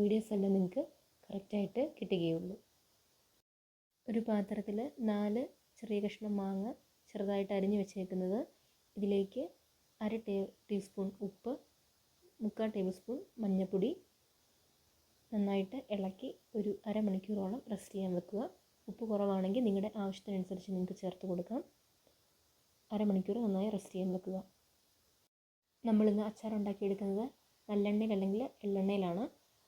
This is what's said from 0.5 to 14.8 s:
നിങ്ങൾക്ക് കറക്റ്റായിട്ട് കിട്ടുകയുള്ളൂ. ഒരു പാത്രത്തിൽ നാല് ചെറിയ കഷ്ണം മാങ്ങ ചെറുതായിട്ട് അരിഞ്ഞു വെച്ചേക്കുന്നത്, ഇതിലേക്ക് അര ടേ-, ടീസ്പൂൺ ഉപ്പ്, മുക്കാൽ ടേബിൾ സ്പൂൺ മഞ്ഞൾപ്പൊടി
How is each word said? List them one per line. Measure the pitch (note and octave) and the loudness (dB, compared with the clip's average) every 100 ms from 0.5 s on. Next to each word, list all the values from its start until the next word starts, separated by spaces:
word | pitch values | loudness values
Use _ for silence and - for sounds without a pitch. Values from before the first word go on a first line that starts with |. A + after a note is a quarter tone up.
| G3 | 6
നിങ്ങൾക്ക് | F3+ B3+ D#4+ - _ _ - | 4 2 -2 -6 _ _ -10
കറക്റ്റായിട്ട് | G3 - G#3 G3 - C#4+ - | -10 -4 -2 0 0 -2 -2
കിട്ടുകയുള്ളൂ. | F#3 F#3 E3+ E3 F3+ G#3 _ _ _ _ _ _ _ _ _ _ _ _ _ _ - | 0 2 4 2 -2 -10 _ _ _ _ _ _ _ _ _ _ _ _ _ _ -2
ഒരു | A3+ A3+ | -2 2
പാത്രത്തിൽ | G#3 G3+ G#3+ G3 G#3 C4 - A3 | 0 0 -4 -4 -4 -4 -2 -2
നാല് | G#3 G#3 A3 D4 - _ - | 0 0 0 -2 -8 _ -14
ചെറിയ | A3+ G#3 G#3 | -4 -2 -2
കഷ്ണം | - G#3+ G3+ | -4 -4 -2
മാങ്ങ | G3 F#3+ G#3 - _ _ _ | -2 -2 -4 -6 _ _ _
ചെറുതായിട്ട് | - G3 G3+ G3 G3 | -6 0 0 0 2
അരിഞ്ഞു | G3 G#3 | 2 2
വെച്ചേക്കുന്നത്, | F#3+ G3+ F#3 F#3 F#3 G#3 D#4+ _ _ _ _ - | 0 -4 -4 -2 0 0 -2 _ _ _ _ -4
ഇതിലേക്ക് | G3+ G3 G3 B3 E4 - _ _ _ - | 2 2 0 -2 -6 -8 _ _ _ -6
അര | G#3+ A3+ A3 | -4 -2 -2
ടേ-, | G3 F#3+ - - | -2 -2 -6 -4
ടീസ്പൂൺ | G3+ F#3+ - G3 - G3 | -2 -2 -4 -4 -4 -8
ഉപ്പ്, | - A#3 D4 - _ _ _ _ _ - - | -6 -6 -6 -8 _ _ _ _ _ -20 -6
മുക്കാൽ | G#3+ - A3 | -4 -2 -2
ടേബിൾ | G#3+ F#3 F#3+ | 0 -2 -2
സ്പൂൺ | - C4 - - | -6 -8 -8 -4
മഞ്ഞൾപ്പൊടി | G#3 F#3+ F#3+ F#3+ G#3+ F4 - _ _ _ _ _ _ _ | 0 2 2 2 2 0 -10 _ _ _ _ _ _ _